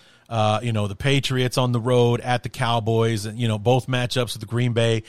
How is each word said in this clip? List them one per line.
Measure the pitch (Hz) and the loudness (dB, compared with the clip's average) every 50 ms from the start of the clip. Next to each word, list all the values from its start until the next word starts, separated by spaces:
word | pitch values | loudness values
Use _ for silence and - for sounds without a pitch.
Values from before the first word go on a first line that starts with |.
| _ _ _ _ _ - | _ _ _ _ _ -6
Uh, | 117 117 107 107 107 107 | -2 0 2 2 2 0
you | 113 120 | -2 -2
know, | 113 107 104 101 | -2 -2 -2 -2
the | 98 | -4
Patriots | - - 147 139 139 127 - 131 127 127 127 - - | -4 0 0 0 2 0 0 0 0 0 0 0 0
on | 127 123 | 0 2
the | 120 120 | 0 0
road, | 110 127 127 123 120 120 120 117 | 0 2 4 4 4 4 2 0
at | - 123 123 120 - | 0 -2 -2 -2 -2
the | 123 | -6
Cowboys, | - - 131 117 117 117 107 110 113 113 113 113 113 104 98 | -6 -4 -2 0 0 0 0 0 2 2 2 2 0 -2 -4
and, | 110 104 117 | -6 -6 -4
you | 123 113 | -2 -2
know, | 107 107 | -2 0
both | 101 117 127 131 - - | 2 2 2 2 2 0
matchups | 127 123 123 117 - 131 123 107 - | -2 -2 -2 -2 -2 -2 -2 -2 -4
with | 110 | -10
the | 107 | -10
Green | 98 110 117 123 123 113 | -6 -4 -2 0 0 0
Bay, | 113 117 117 113 113 107 | 2 2 2 0 0 -4